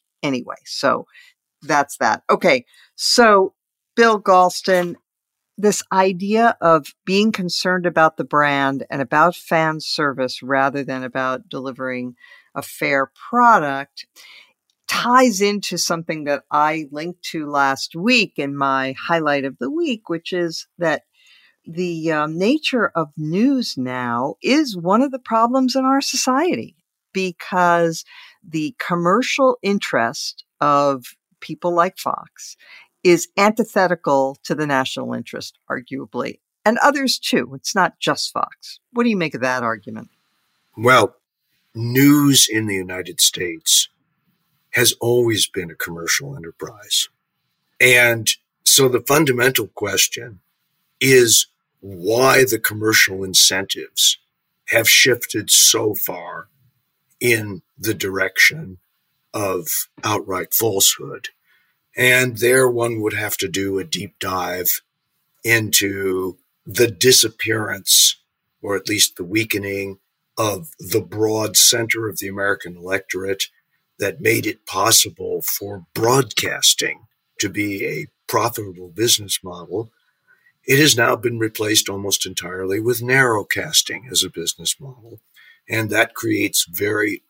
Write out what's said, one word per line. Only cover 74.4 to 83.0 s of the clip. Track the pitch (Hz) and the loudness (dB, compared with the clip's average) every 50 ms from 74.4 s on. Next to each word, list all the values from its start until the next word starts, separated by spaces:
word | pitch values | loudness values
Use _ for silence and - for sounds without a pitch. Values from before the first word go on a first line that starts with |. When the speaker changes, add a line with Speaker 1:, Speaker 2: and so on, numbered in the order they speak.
| 107 107 | 0 -4
Speaker 2:
it | - _ _ | -6 _ _
possible | - - 95 98 110 113 - - 107 85 - 78 - 87 85 | -8 -4 -2 0 4 4 4 2 2 -4 -10 -8 -6 -6 -6
for | 80 - - - 101 101 104 95 85 _ - | -6 -6 -8 -8 -8 -10 -12 -14 -14 _ -6
broadcasting | - 113 117 127 139 127 104 - - - 95 - - - - - - - - 76 - _ _ _ _ _ _ _ - | -2 2 2 4 4 2 0 -2 -6 -4 -4 -6 0 2 2 2 2 -2 -6 -6 -8 _ _ _ _ _ _ _ -6
to | 107 98 | -6 -6
be | 90 104 101 104 98 98 120 | -4 -4 -4 -4 -4 -6 -6
a | 120 147 156 151 - _ _ _ - | -6 -6 -8 -10 -12 _ _ _ -4
profitable | - 113 107 120 - - 104 98 87 90 90 87 | -2 0 0 -2 -4 -6 -10 -10 -12 -16 -18 -16
business | 82 92 110 120 - - 104 95 - - - | -6 -2 2 2 2 0 0 -4 -8 -8 -8
model. | 92 87 90 87 80 87 104 117 113 _ _ _ _ _ _ _ _ _ _ _ _ _ _ - | -10 -14 -14 -12 -8 -6 -6 -6 -8 _ _ _ _ _ _ _ _ _ _ _ _ _ _ -2
It | - 135 135 | 2 4 4
has | 156 143 - 120 | 6 4 4 4
now | 120 123 127 | 4 2 2
been | 113 107 120 117 113 | 0 -2 -4 -2 -2
replaced | 110 110 - - 107 107 110 107 - - | -4 -4 -2 -4 -2 0 2 0 0 0
almost | 98 98 98 101 95 - - | -6 -6 -6 -4 -4 -4 -4
entirely | 95 92 - - 87 92 92 95 92 98 107 | -6 -8 -10 -10 -10 -10 -8 -6 -4 -4 -2
with | 110 120 123 113 | 0 -2 -2 -2